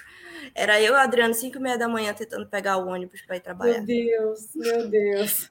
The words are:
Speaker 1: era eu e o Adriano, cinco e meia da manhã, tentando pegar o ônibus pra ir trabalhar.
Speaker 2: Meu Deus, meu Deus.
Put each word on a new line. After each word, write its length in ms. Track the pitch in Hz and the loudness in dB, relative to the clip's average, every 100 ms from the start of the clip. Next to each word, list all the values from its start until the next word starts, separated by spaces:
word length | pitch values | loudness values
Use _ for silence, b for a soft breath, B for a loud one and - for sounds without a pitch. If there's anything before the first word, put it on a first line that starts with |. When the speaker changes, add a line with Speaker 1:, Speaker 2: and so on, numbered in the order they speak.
| B B B B B | B B B B B
Speaker 1:
era 260 | - 202 214 | -2 2 4
eu 140 | 214 | 6
e 20 | 269 | 6
o 20 | |
Adriano, 360 | 262 233 233 | 4 4 2
cinco 240 | 233 262 277 | 2 -4 -6
e 20 | |
meia 160 | 262 240 | -4 -2
da 100 | 233 | -2
manhã, 280 | 226 208 | -2 -2
tentando 320 | 208 220 - 208 | -6 -8 -10 -8
pegar 320 | 202 196 190 | -4 -2 0
o 80 | 185 | -2
ônibus 320 | 185 180 - | -6 -8 -14
pra 160 | - 185 | -10 -10
ir 40 | |
trabalhar. 340 | 185 180 240 233 | -10 -2 0 2
Speaker 2:
Meu 20 | |
Deus, 640 | 214 240 233 226 220 214 - | 0 0 2 0 0 -4 -10
meu 340 | 311 233 233 220 | -6 -2 0 2
Deus. 580 | 214 202 202 208 - - | 2 2 2 0 -4 0